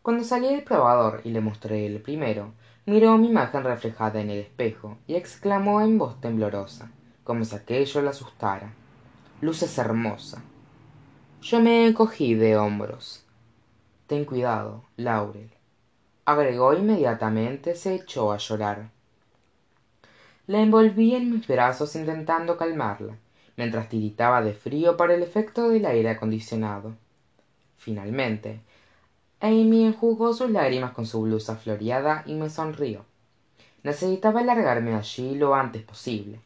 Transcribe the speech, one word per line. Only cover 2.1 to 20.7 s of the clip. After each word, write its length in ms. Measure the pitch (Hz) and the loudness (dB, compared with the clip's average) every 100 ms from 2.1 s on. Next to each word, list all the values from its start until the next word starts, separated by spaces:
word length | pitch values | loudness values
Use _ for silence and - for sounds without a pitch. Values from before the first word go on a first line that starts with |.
| 151 127 104 104 - _ _ - | -6 -4 -4 -8 -18 _ _ 0
miró 280 | 208 220 226 | 6 8 6
mi 80 | 226 | 6
imagen 360 | 214 123 139 | 4 2 -2
reflejada 580 | 127 117 113 113 110 107 | -2 -2 -6 -2 -2 -2
en 100 | 104 | -4
el 80 | 101 | -6
espejo 580 | 104 - 117 107 107 107 - | -10 -4 -4 -4 -16 -16 -6
y 80 | |
exclamó 680 | 170 175 - 202 196 196 208 | -6 -6 -6 -2 0 2 2
en 180 | 220 220 | 4 2
voz 200 | 131 - | 0 -4
temblorosa, 720 | 120 110 104 101 98 - - _ _ _ | -4 -2 -2 -4 -10 -16 -20 _ _ _
como 220 | - 117 110 | -6 -4 -4
si 100 | 104 | -8
aquello 460 | - 123 139 147 | -4 -2 0 0
la 80 | 143 | -2
asustara: 640 | 139 120 _ 107 98 104 110 - - - _ - - | -4 -16 _ -4 -4 -10 -20 -20 -20 -20 _ -20 -6
"Luces 380 | 151 160 165 - | -4 -2 -4 -2
hermosa". 640 | 113 113 113 104 - - - - - _ - - - _ _ - | -2 0 -2 -6 -14 -18 -20 -20 -20 _ -20 -20 -20 _ _ -20
Yo 160 | - 233 | -2 4
me 260 | 226 233 226 | 6 6 4
encogí 480 | 226 220 - 135 | 4 0 2 0
de 240 | 110 110 107 | 4 4 4
hombros. 680 | 104 104 104 - - - _ _ _ _ _ _ _ _ _ | 2 -2 -6 -12 -16 -20 _ _ _ _ _ _ _ _ _
"Ten 180 | 147 147 | -4 -4
cuidado, 580 | 127 123 107 107 107 _ - | -2 -2 -2 -6 -14 _ -8
Laurel", 520 | 120 110 104 104 110 _ _ _ _ _ _ _ - | -2 -2 -2 -10 -20 _ _ _ _ _ _ _ 0
agregó, 480 | 147 139 120 127 | 2 2 4 4
inmediatamente 1000 | 160 208 208 131 110 110 110 113 139 170 170 | 4 4 4 2 0 0 0 -2 -4 -6 -4
se 200 | 196 185 | -4 -6
echó 380 | - 131 107 | -6 -2 -2
a 40 | 104 | -2
llorar. 520 | - 107 104 104 110 _ _ _ _ _ _ _ _ _ _ _ _ _ _ _ - | -4 -4 -4 -6 -12 _ _ _ _ _ _ _ _ _ _ _ _ _ _ _ -4
La 120 | 202 | 2
envolví 560 | 220 | 6